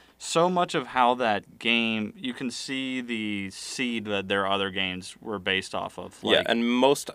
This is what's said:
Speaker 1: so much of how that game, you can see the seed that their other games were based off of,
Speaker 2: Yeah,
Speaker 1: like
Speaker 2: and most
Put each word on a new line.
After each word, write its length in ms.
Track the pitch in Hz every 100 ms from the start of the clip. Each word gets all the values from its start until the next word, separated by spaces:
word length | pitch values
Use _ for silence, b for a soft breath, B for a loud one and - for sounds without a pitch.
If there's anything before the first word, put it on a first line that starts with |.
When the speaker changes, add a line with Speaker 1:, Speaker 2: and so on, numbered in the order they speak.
| B B
Speaker 1:
so 320 | - 165 175
much 280 | 180 175 165
of 100 | 123
how 260 | 127 123 123
that 420 | 117 101 - -
game, 560 | 113 117 113 110 107 -
you 160 | 127
can 160 | 123 131
see 520 | - - 135 131 127
the 500 | 120 113 107 101 98
seed 540 | - - - 127 113
that 240 | 104 101 95
their 180 | 101 98
other 240 | 98 98
games 460 | 95 95 92 - -
were 200 | - 101
based 340 | 95 95 -
off 240 | 95 95 -
of, 200 | 92 -
Speaker 2:
Yeah, 160 | 107 95
Speaker 1:
like 80 | -
Speaker 2:
and 180 | 117 117
most 400 | 123 131 143 -